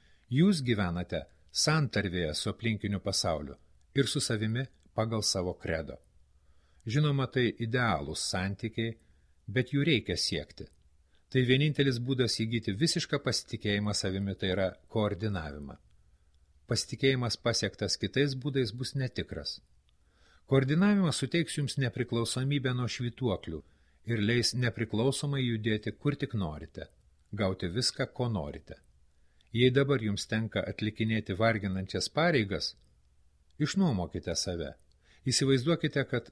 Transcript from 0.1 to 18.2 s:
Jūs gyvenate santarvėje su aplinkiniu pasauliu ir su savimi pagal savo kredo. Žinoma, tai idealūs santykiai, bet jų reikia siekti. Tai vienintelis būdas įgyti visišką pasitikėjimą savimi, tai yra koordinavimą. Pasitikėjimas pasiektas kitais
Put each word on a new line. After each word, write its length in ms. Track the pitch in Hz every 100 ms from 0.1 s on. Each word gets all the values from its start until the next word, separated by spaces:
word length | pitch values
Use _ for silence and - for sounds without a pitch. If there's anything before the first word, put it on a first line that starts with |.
| _ _
Jūs 300 | 127 190 170
gyvenate 640 | 123 104 90 85 87 80 - _ -
santarvėje 840 | - 151 156 131 - 98 90 78 73
su 160 | 107
aplinkiniu 480 | - 117 107 101 98
pasauliu 580 | 101 - 92 76 71 - - - _ 139
ir 120 | 123
su 140 | 143
savimi 460 | - 110 110 117 135 _ _
pagal 300 | - 113 110
savo 300 | - 98 90
kredo. 440 | - - 80 71 65 _ - _ _ - - _ _ 113
Žinoma, 420 | 139 151 139 127
tai 200 | 131 117 - 117
idealūs 600 | 123 117 78 73 - -
santykiai, 640 | 92 95 98 110 113 113 113 _ _ _ _ -
bet 260 | 117 120
jų 120 | 139 151
reikia 320 | 117 - 87
siekti. 500 | - 80 - - - _ _ _ _ _ _
Tai 100 | 131 123
vienintelis 520 | 131 151 143 139 120
būdas 300 | 123 127 117 -
įgyti 300 | 113 117 107 98
visišką 460 | 165 170 - 143
pasitikėjimą 680 | 127 - - 107 104 101 104 104
savimi, 380 | 98 95 98 95
tai 140 | 95
yra 160 | 92 92 - -
koordinavimą. 840 | 113 104 92 107 92 76 73 69 69 _ - _ _ _ _ _ _ -
Pasitikėjimas 680 | 113 - 117 135 131 120 -
pasiektas 560 | 117 113 101 - 104 -
kitais 340 | 101 127